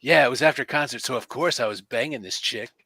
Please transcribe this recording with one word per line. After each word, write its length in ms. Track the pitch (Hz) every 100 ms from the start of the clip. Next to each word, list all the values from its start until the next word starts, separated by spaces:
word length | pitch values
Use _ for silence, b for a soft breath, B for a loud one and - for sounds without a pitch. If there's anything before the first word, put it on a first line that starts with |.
Yeah, 260 | 123 160 139
it 40 |
was 120 | 123
after 200 | 156 151
a 40 | 135
concert, 360 | 147 147 120
so 140 | - 127
of 120 | 104
course 320 | 123 170 156
I 80 | 117
was 140 | 101
banging 400 | 95 120 131 147
this 180 | 95 -
chick. 460 | - 123 110 _